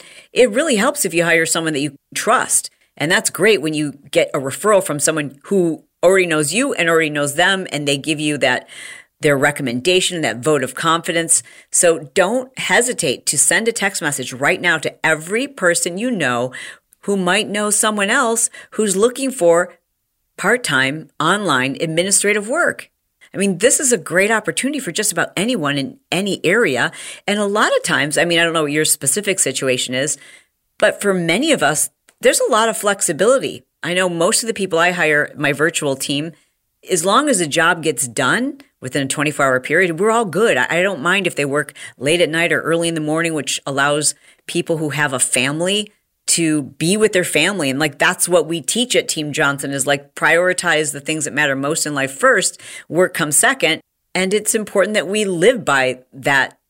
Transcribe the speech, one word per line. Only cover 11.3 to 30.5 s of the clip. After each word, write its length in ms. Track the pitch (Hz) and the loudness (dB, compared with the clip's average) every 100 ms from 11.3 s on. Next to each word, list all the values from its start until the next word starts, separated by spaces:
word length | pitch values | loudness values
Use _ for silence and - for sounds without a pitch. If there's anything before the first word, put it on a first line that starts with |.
| - - - _ | -2 -2 -20 _
So 380 | - 180 165 151 - | 0 2 2 -2 0
don't 420 | 185 247 254 - | 2 0 -6 -10
hesitate 720 | - 185 247 214 151 120 - | 0 2 2 -2 -2 -2 -4
to 100 | 147 | 0
send 300 | - 170 226 | 2 2 0
a 40 | |
text 300 | 220 196 196 | -2 -4 -2
message 320 | 156 139 123 | -4 -4 -8
right 260 | 123 143 180 | -2 0 0
now 200 | 175 160 | 0 0
to 260 | 151 - 160 | -2 -4 0
every 420 | 156 160 214 277 | 0 -2 -4 -4
person 520 | - 180 170 - 175 | 0 0 2 -2 -4
you 100 | 240 | -4
know 440 | 226 139 120 127 - - - _ _ | -2 0 0 -4 -8 -16 -18 _ _
who 140 | - 202 | -4 0
might 320 | 180 196 170 | 2 0 0
know 220 | 202 208 | -2 -2
someone 400 | 202 214 208 196 | 0 0 0 0
else 400 | 262 240 226 - - - | 2 2 0 -2 -6 -12
who's 240 | - 214 185 | -4 -2 2
looking 340 | 226 254 269 | 2 2 -4
for 480 | - 170 170 180 - _ _ _ _ _ - | 2 4 4 2 -6 _ _ _ _ _ -4
part-time 720 | 185 240 240 139 131 156 151 _ | 0 0 0 0 0 -2 -10 _
online 580 | 156 202 196 131 127 135 | 0 2 2 2 0 -2
administrative 720 | 165 160 190 196 202 214 208 | -2 0 0 0 2 0 -2
work. 400 | 302 320 - - _ _ _ _ | 0 0 -2 -12 _ _ _ _
I 60 | - | -2
mean, 220 | 202 175 | -2 2
this 200 | 254 294 | 2 2
is 140 | 269 | 0
a 40 | 226 | -2
great 340 | 139 170 202 | 0 0 2
opportunity 480 | 220 208 - 262 294 | 0 -2 -4 -4 -4
for 120 | - | -6
just 200 | 160 208 | -4 -4
about 200 | 165 151 - | -2 -4 -2
anyone 400 | 214 247 143 143 | -2 0 -2 -2
in 220 | 135 - _ | -4 -10 _
any 320 | 165 202 175 | -2 -2 -2
area. 480 | 151 208 208 123 151 - - - - | 0 2 2 2 -2 -4 -16 -10 -4
And 120 | 208 | -2
a 60 | 208 | 0
lot 320 | 202 285 539 | 0 2 0
of 60 | |
times, 340 | - 143 143 151 | 0 0 0 0
I 80 | 170 | 2
mean, 140 | 165 | 2
I 40 | |
don't 100 | 170 | 2
know 100 | 165 | 0
what 80 | 151 | 0
your 140 | 151 156 | 0 0
specific 540 | - 139 - 202 185 | 0 -2 -2 -2 -2
situation 540 | 143 131 135 127 - | -2 -2 -2 -2 -2
is, 240 | 127 151 - - - _ | -4 -4 -6 -12 -20 _